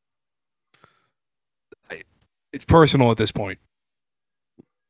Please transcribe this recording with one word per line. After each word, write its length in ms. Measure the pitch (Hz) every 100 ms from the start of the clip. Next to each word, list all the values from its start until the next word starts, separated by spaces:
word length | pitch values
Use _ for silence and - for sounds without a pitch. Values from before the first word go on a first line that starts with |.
| _ _ _ _ _ _ _ _ _ _ _ _ _ _ _ _ _ - -
I, 120 | 85 - _ _ _ _
it's 120 | 139
personal 460 | - 165 147 139 120
at 60 | 113
this 140 | 107
point. 260 | - 98 - _ _ _ _ _ _ _ _ _ _ _ _